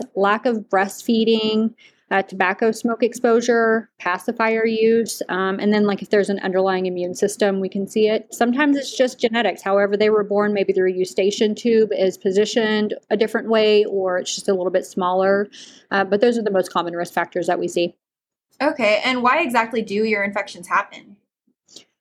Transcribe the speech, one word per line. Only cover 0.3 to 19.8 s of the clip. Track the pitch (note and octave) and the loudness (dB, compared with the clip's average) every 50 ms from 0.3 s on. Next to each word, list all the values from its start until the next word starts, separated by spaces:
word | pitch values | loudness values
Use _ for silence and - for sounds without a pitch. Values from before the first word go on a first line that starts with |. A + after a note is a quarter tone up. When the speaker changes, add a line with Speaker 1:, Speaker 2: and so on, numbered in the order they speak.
| G#3+ A3 - | 0 0 0
Speaker 1:
of | B3+ A#3 G#3+ G#3 - | -2 -2 -2 -4 -2
breastfeeding, | - F#3+ G3 G3 - - - - A3+ A3 A3 A3+ A3+ A3 G#3+ G#3+ A3 A3 A3 A3 - _ - - _ _ _ - | 0 0 0 0 -4 -8 -2 0 2 2 4 2 2 2 2 0 0 0 0 -2 -4 _ -20 -20 _ _ _ -2
uh, | G3 G3 | -2 -2
tobacco | F#3+ - F#3+ F#3+ F#3+ F3+ G3+ - - A3 | -2 -2 -4 -2 -2 -2 0 0 0 0
smoke | A3 A3 - A#3+ A3+ - B3 | 0 0 -4 -4 -2 0 -2
exposure, | A#3 - - - A#3 A3+ A#3+ A#3+ B3 A#3 A#3 A3+ A3+ A3 A3+ A3 _ _ - | -2 -2 0 2 2 2 2 2 2 2 2 2 2 2 0 -2 _ _ -8
pacifier | - F3+ F3+ F#3 - - A3+ A#3 A3+ A3 A3+ A3+ A3+ | -4 -4 -4 -4 -4 -6 -4 -2 0 0 0 0 0
use, | A3+ A3+ A3 A3 A3+ A3+ A#3 A3+ - - - - | 0 0 2 2 4 4 2 0 -2 -6 -10 -6
um, | - F3+ F#3 F#3+ F#3+ F#3+ - | -6 -4 -2 -2 -2 -2 0
and | G3+ G#3 G#3 | 0 2 2
then, | G#3 G#3 | 2 2
like, | G#3 G3 G3 | 2 0 -2
if | F#3+ - | -2 0
there's | A3 G#3 F#3+ G#3 | 2 2 2 2
an | G3+ F#3+ | -2 -4
underlying | - G3 F3+ F#3+ F#3+ F#3+ F#3+ F#3 F#3 | -2 -2 0 0 0 0 0 0 -2
immune | F#3 F3+ F3 F3 F3 F#3 | -4 -4 -4 -6 -6 -4
system, | - G#3 G3 - - A3 G3+ G3 F#3+ | -2 -2 -2 0 0 0 0 0 -2
we | F#3+ | -4
can | F#3 - G3 G3 - | -4 -4 -6 -6 -4
see | - A3 G#3+ | 0 0 2
it. | G#3+ A3 G#3+ - - - | 2 0 -2 -4 -6 -4
Sometimes | - A#3+ A#3+ A#3+ C4+ D4+ C#4+ C#4+ | -2 0 0 2 2 2 2 2
it's | C#4 C4 - - | 0 -2 -6 -2
just | - C4 B3+ - - | 0 0 0 0 -2
genetics. | - A3+ A3 A#3 A3+ F#3+ E3+ - | -2 -2 0 0 0 0 -2 -4
However | - G3 G3 G3+ G3+ G3+ G#3 | -2 0 2 2 2 2 2
they | G3+ G#3+ G#3+ | 2 2 2
were | G#3+ G#3 G3+ | 2 2 0
born, | G3 G3+ G3+ G#3 G#3 G#3 | 0 0 0 0 0 0
maybe | G3 F#3+ G3 | 0 0 0
their | F#3+ F#3+ F#3 | 0 2 2
eustachian | F#3 F#3 F3+ F#3 F3+ - - F#3 G3+ G3+ - A3+ G#3+ G#3+ | 0 0 0 -4 -2 -2 0 0 0 0 0 0 -2 -2
tube | - - A#3+ A3+ A3 A3 G3+ | -2 0 2 4 4 4 2
is | G3+ - F#3+ F#3 F3+ | 2 0 0 0 0
positioned | - - G3 F#3 G3+ G#3+ G#3+ - B3 A3 G#3+ G#3+ G#3+ G#3+ G#3 - - _ - | -2 -4 0 2 2 0 2 0 0 0 0 0 0 0 -2 -4 -8 _ -4
a | G#3+ | 0
different | G#3 A3 G#3+ - A3+ F#3+ G#3+ | 0 0 0 0 -4 -2 0
way, | A3+ A3 G#3+ G#3+ G#3+ G#3 G#3 | 2 4 4 4 4 4 4
or | - G3 G3 F#3+ F#3 F3+ | 2 0 -2 -2 -2 -2
it's | F#3 F#3 - - | -2 -4 -6 -8
just | - - | -6 -2
a | - G3 | -2 0
little | F#3 F3+ F#3 | 0 0 0
bit | F3 F#3 F3+ | -2 -2 -2
smaller. | - - G3+ F3+ F3+ F#3 F#3+ F#3+ G3 G3 G3+ G#3+ B3+ - - - - - - _ - | -2 -6 -4 -2 0 0 2 2 2 2 2 0 -4 -8 -20 -20 -20 -20 -20 _ -4
Uh, | G3 G3 G3 | 0 0 0
but | F#3+ G3+ G#3 | 2 2 4
those | B3 A#3+ A#3 | 4 2 2
are | A#3 G#3 | 2 -2
the | G#3+ | 0
most | G3 F#3 F3+ - | 0 0 0 0
common | - F#3 E3+ E3+ E3+ | -2 -4 -4 -4 -4
risk | E3+ F3 - | -6 -6 -4
factors | - F3 E3+ E3+ - F3+ E3+ | -2 -4 -4 -2 -4 -4 0
that | F3 F3 F3+ | 0 -2 -2
we | F3 | -2
see. | F3 - F3+ F3 E3+ - _ _ _ _ _ _ _ _ _ _ _ _ - | -4 -2 -2 -2 -2 -4 _ _ _ _ _ _ _ _ _ _ _ _ -2
Speaker 2:
Okay, | B3+ D4+ D4+ - A3+ G#3 G#3+ - - | -2 -2 0 0 2 2 2 2 0
and | B3+ B3+ B3 | -2 -2 0
why | A#3+ A#3+ - - E4+ | 2 2 2 2 0
exactly | B3 A#3 A3+ A3+ A3+ - A3+ | 0 0 0 0 0 -2 -6